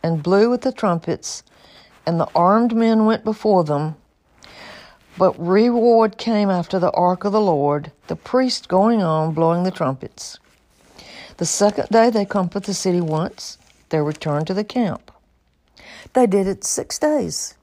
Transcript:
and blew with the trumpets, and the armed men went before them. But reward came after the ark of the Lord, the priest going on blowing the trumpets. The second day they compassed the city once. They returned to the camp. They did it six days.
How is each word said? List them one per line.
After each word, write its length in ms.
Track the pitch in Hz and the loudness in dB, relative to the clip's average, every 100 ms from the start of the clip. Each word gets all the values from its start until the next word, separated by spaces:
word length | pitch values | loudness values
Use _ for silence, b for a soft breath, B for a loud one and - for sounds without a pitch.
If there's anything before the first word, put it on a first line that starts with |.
and 220 | 165 165 | -2 -4
blew 260 | 151 196 233 | 0 2 2
with 120 | 247 | 2
the 100 | 262 | -4
trumpets, 720 | 254 208 170 165 - - - _ b b b b b - | -2 -2 -2 -4 -8 -8 -16 _ b b b b b -4
and 120 | 170 | -2
the 120 | 139 | 0
armed 400 | 160 175 214 240 | 2 4 4 2
men 320 | 226 226 220 214 | 2 2 4 2
went 200 | 226 220 | 0 -2
before 400 | 214 214 190 156 | -4 2 2 2
them. 320 | 147 156 156 _ _ _ _ B B B B B B _ - | -2 -4 -8 _ _ _ _ B B B B B B _ 0
But 200 | 185 - | 0 0
reward 800 | 170 196 240 240 233 226 220 - | 0 2 4 4 4 4 4 -2
came 320 | - 214 202 | -2 0 0
after 300 | 185 170 190 | 0 -2 -2
the 120 | 175 | 0
ark 340 | - 180 180 202 | 2 0 0 -2
of 80 | |
the 80 | 208 | 0
Lord, 500 | 208 151 143 147 151 _ - | 2 2 0 -2 -6 _ -12
the 80 | 165 | -12
priest 540 | - 254 262 - - | -2 0 0 -4 -2
going 320 | 185 214 233 | 2 2 2
on 300 | 175 160 156 | 0 0 -2
blowing 300 | 156 165 170 | 0 0 0
the 80 | 185 | -2
trumpets. 680 | - 143 131 - - - - _ _ _ _ B B B B B - | -2 -4 -4 -12 -16 -18 -18 _ _ _ _ B B B B B -8
The 100 | 170 | -6
second 440 | - 202 208 - | 0 0 0 0
day 200 | 226 226 | 4 4
they 140 | 220 | 2
compassed 420 | 196 202 180 202 190 | -2 -2 -2 -4 -8
the 80 | |
city 280 | 185 190 175 | -4 -2 0
once. 560 | 165 156 170 - - - _ _ _ | 0 -2 -4 -8 -18 -18 _ _ _
They 100 | 160 | -2
returned 480 | 147 151 160 147 156 | -2 -4 -4 -4 -2
to 60 | |
the 100 | 190 | -4
camp. 420 | 208 254 214 - - _ _ _ _ _ _ _ B B B | -4 -2 -4 -4 -14 _ _ _ _ _ _ _ B B B
They 140 | - 240 | 2 2
did 200 | 196 190 | 2 0
it 160 | 190 | -4
six 340 | - - - - | -6 -8 -8 -2
days. 560 | 302 302 180 147 - - | 0 0 -2 -6 -10 -14